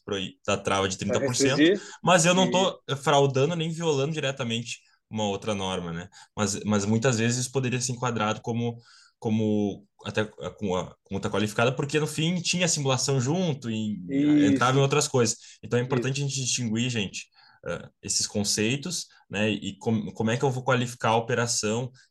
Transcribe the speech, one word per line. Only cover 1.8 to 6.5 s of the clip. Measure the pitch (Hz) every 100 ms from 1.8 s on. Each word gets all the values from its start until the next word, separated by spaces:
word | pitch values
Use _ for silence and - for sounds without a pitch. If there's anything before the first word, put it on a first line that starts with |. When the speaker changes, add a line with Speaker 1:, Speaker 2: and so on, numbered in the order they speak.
| - -
Speaker 1:
mas | 165 180 165
eu |
não | 185 185
Speaker 2:
Isso. | 147 190 - -
Speaker 1:
tô | 139
fraudando | - 143 143 127 143 170
nem | 160
violando | 160 165 139 143
diretamente | 156 135 131 120 113 113 - _ _ _
uma | 110 107
outra | 98 110
norma, | 101 95 92 87
né? | 85 92 - - -
Mas, | 104